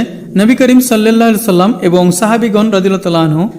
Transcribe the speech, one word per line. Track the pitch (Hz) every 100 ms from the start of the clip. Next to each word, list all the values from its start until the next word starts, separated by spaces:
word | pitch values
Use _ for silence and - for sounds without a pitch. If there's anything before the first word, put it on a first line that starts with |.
| 240 - - 190
নবী | 214
করিম | 254 247 254
সাল্লাল্লাহু | 254 220 214 226 226
আলাইহি | 214 -
সাল্লাম | 180 190 -
এবং | 180 180 180
সাহাবীগণ | 175 214 233 226 208 214
রাদিয়াল্লাহু | 202 190 190 180
তাআলা | 170
আনহু | 160 151 202